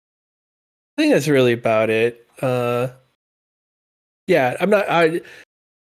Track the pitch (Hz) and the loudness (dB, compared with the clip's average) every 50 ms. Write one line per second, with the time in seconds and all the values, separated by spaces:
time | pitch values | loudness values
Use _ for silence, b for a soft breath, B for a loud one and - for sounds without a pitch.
0 | _ _ _ _ _ _ _ _ _ _ _ _ _ _ _ _ _ _ - - | _ _ _ _ _ _ _ _ _ _ _ _ _ _ _ _ _ _ -6 -2
1 | 320 302 247 160 135 156 143 131 127 123 117 117 - 117 110 110 110 110 110 110 | 0 2 2 0 2 0 2 2 2 2 0 0 -2 -2 0 0 0 0 0 0
2 | 117 120 117 - _ _ _ - 139 131 123 123 123 120 120 120 123 131 131 _ | 0 -2 -4 -6 _ _ _ -8 -6 -4 -4 -2 -2 -2 -2 -4 -4 -6 -8 _
3 | _ _ _ _ _ _ _ _ _ _ _ _ _ _ _ _ _ _ _ _ | _ _ _ _ _ _ _ _ _ _ _ _ _ _ _ _ _ _ _ _
4 | _ _ _ _ - - 175 151 131 123 131 - 180 196 214 196 202 - 147 170 | _ _ _ _ -2 0 0 2 2 0 -2 -2 0 0 0 0 0 0 0 2
5 | 170 160 165 175 B B B B B B _ _ _ _ _ _ | 2 2 0 -2 B B B B B B _ _ _ _ _ _